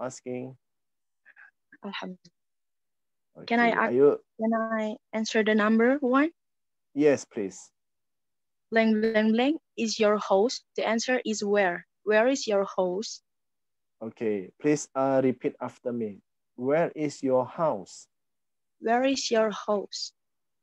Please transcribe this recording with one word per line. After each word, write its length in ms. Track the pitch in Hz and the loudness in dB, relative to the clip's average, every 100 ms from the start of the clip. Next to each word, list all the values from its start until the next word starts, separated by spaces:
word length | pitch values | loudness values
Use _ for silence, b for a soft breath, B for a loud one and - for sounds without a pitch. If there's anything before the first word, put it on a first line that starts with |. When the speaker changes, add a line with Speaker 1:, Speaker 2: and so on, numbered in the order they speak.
Speaker 1:
asking. 560 | 123 - 127 127 127 131 _ _ _ _ _ _ _ B B _ _ - 202 | -10 -12 -12 -10 -12 -16 _ _ _ _ _ _ _ B B _ _ -18 -14
Speaker 2:
Alhamdulillah. 480 | - 190 180 - _ _ _ _ _ _ _ _ _ _ - - | -12 -12 -14 -20 _ _ _ _ _ _ _ _ _ _ -16 -4
Can 140 | 233 | 0
I 100 | 233 | 2
Speaker 1:
Okay, 80 | - | 2
Speaker 2:
ask, 40 | |
Speaker 1:
are 120 | 226 | 0
you 160 | 123 143 - _ - | 4 6 4 _ -6
Speaker 2:
can 120 | 220 226 | -2 -2
I 260 | 226 220 214 214 _ | -2 -4 -4 -8 _
answer 320 | 220 220 226 | -6 -2 0
the 100 | 214 | 2
number 440 | 214 208 226 233 285 | 2 4 4 4 2
one? 320 | 247 262 311 - _ _ _ _ _ 139 | 2 2 2 -2 _ _ _ _ _ 2
Speaker 1:
Yes, 300 | 147 127 - | 4 4 0
please. 320 | 117 98 - - _ _ _ _ _ _ _ _ _ - | -8 -8 -8 -20 _ _ _ _ _ _ _ _ _ -4
Speaker 2:
Blank, 300 | 226 220 214 | 2 2 2
blank, 300 | 220 214 220 220 | 2 2 2 2
blank 200 | 262 320 _ - | 2 -2 _ -6
is 240 | 220 - | -4 0
your 160 | 208 208 | 2 2
house. 420 | - 196 233 - _ - | 2 2 2 -2 _ -6
The 80 | - | -2
answer 320 | 226 240 254 220 | -2 -2 -2 -2
is 160 | 208 | -4
where. 400 | 202 202 190 175 - _ 196 | 0 2 2 -2 -10 _ 0
Where 220 | 214 240 | 2 2
is 160 | 269 - | 0 0
your 160 | 202 | 0
house? 560 | 190 - 185 180 226 - _ _ _ _ _ _ _ - | 0 -2 -2 -2 -8 -12 _ _ _ _ _ _ _ -14
Speaker 1:
Okay, 540 | 113 - 113 104 92 - | -14 -6 -4 -4 -6 -4
please, 260 | 147 151 - 135 | 0 0 -2 -2
uh, 240 | 135 135 | 0 2
repeat 380 | 131 120 147 - | 2 0 -4 -6
after 320 | - - 123 | -12 -10 -8
me. 320 | 120 110 95 _ _ _ - | -6 -6 -10 _ _ _ -8
Where 380 | 127 151 165 - | -2 0 0 -4
is 240 | 151 - | -6 -4
your 240 | 135 127 | 0 0
house? 640 | 120 - 160 110 90 - - _ _ _ _ _ _ _ 226 | 0 -2 -2 -2 -8 -20 -20 _ _ _ _ _ _ _ -2
Speaker 2:
Where 160 | 240 | 0
is 320 | 269 269 - | 0 -2 0
your 160 | 226 220 | 0 0
house? 640 | 196 - 208 - - - _ _ _ _ _ | -2 -4 -4 -4 -10 -12 _ _ _ _ _